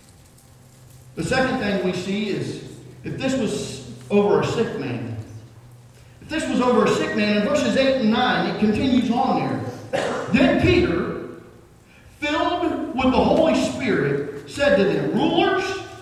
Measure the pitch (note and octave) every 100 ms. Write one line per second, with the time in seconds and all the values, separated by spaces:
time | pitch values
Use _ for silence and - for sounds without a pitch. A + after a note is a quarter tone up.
0 | - - - - - - - - - -
1 | - - E3 C4 C4 - G#3 F#3+ F3+ F3
2 | G3 G#3 G#3+ D#3 - - - - - -
3 | - - C4+ C4 G3+ G3+ - - - -
4 | - G#3 G3 D#3 C#3+ A#3+ A3 - C3 A#2
5 | A2+ A2 - - - - - - - -
6 | - - - D#4 B3+ G#3+ B3 G#3+ F#3+ -
7 | - A3+ G#3 G#3 G3 C#4+ B3 C4 C4+ B3+
8 | G#3+ A#3 - E3+ F3 - G#3+ G#3+ C4 -
9 | - B3 C4 - C3+ A#2 - - - -
10 | - - - C4+ C4 F4 F4+ - - -
11 | - - - - - - - - - -
12 | - - D4 D#4+ F4 F4 F4 - - B3
13 | C4 A#3 - E4 D#4 C4 - - C4+ -
14 | C#3 C#3 - - - - C#4+ - E3+ D3
15 | C#3+ A3 D#4+ E4+ F#4+ - - - - -